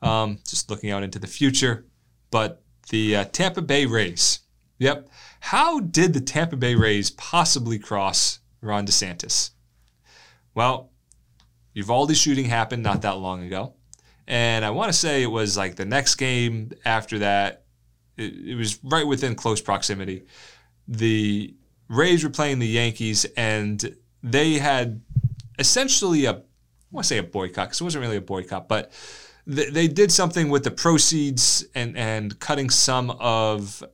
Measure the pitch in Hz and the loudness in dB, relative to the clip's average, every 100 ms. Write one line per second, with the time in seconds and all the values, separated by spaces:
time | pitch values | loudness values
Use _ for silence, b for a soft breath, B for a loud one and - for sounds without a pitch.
0 | 113 110 107 104 - - - 101 107 101 | 0 0 0 -4 -6 -6 -6 -6 -6 -4
1 | 98 98 113 - 139 135 127 107 - _ | -6 -8 -12 0 2 4 2 0 -8 _
2 | _ _ _ 113 107 - _ _ - 110 | _ _ _ 0 0 -4 _ _ -6 -2
3 | 107 104 98 - 190 185 143 143 127 113 | 2 2 0 -2 -2 -2 0 2 2 0
4 | 92 87 - - _ _ _ - 127 147 | 0 0 0 0 _ _ _ 0 0 0
5 | - B B B - 220 330 311 170 151 | -4 B B B -2 2 2 2 0 2
6 | 180 139 - 147 170 135 123 117 110 104 | 4 2 -2 -2 -2 0 2 4 4 2
7 | 101 - - 170 165 135 113 107 - 101 | 0 -6 -2 2 2 2 0 -4 -4 -2
8 | 95 92 - - _ _ 110 104 101 92 | 0 0 0 -2 _ _ -4 -2 0 0
9 | 92 85 85 - - - _ _ _ _ | 0 -6 -4 -2 -2 -8 _ _ _ _
10 | b b b b b 110 123 123 - _ | b b b b b 0 2 2 -6 _
11 | _ _ _ _ _ _ _ 104 98 123 | _ _ _ _ _ _ _ -8 0 2
12 | 147 147 160 139 123 117 110 117 110 101 | 4 4 4 2 0 0 0 -2 -2 0
13 | 104 95 92 92 87 95 127 - _ b | -2 -4 -4 -6 -6 -8 -8 -12 _ b
14 | b b - 120 117 113 107 131 214 160 | b b -4 0 2 2 0 -2 0 0
15 | 165 139 123 113 107 98 92 85 98 135 | 0 0 0 0 -2 -2 -4 -6 -4 0
16 | 131 - 131 123 120 113 113 - 120 113 | 0 0 0 0 -2 -4 -8 -6 -2 -2
17 | 107 107 101 101 101 - _ _ _ _ | -2 -2 2 2 0 -4 _ _ _ _
18 | _ - 110 - - 120 110 - 131 160 | _ -12 -12 -10 -10 -4 -4 -6 -2 0
19 | 151 131 135 107 113 107 - 98 - 98 | 2 0 -2 -2 -2 -2 -2 -2 -2 -4
20 | 95 92 B B B B B _ - 110 | -6 -10 B B B B B _ -10 -2
21 | 113 110 104 104 104 - _ _ - 117 | 2 2 2 0 -4 -12 _ _ -4 2
22 | 175 175 156 - 147 131 113 117 117 107 | 4 4 2 0 0 0 0 2 0 0
23 | 110 104 - 123 110 107 104 104 120 - | -2 0 -2 -2 0 0 -2 -4 -6 -12
24 | _ _ 123 139 160 147 143 131 120 107 | _ _ -2 2 2 2 2 0 -2 -6
25 | - - - - - - 139 247 269 - | -4 0 0 -2 -10 -2 2 2 2 2
26 | 190 156 123 104 - _ _ _ _ 165 | 2 2 2 0 -8 _ _ _ _ -6
27 | - 113 85 101 92 101 92 - 170 156 | -2 -2 -2 -4 -4 -4 -6 -4 -4 -4
28 | 120 104 92 95 - 95 - 107 - B | -4 -4 -4 -8 -6 -8 -2 -2 -2 B
29 | B B B B - 143 143 151 170 160 | B B B B -6 -2 -2 2 2 4
30 | 202 - 175 170 151 143 - - 170 160 | 4 4 2 0 2 2 0 0 4 6
31 | - 160 143 127 - - - 127 117 113 | 4 2 0 2 2 2 -2 -6 -6 -4
32 | 110 110 104 - - 143 131 - - 127 | -2 -2 -4 -6 -4 -2 2 2 2 2
33 | 123 - 120 113 110 107 98 - - | -2 -2 0 2 2 0 -4 -12 -18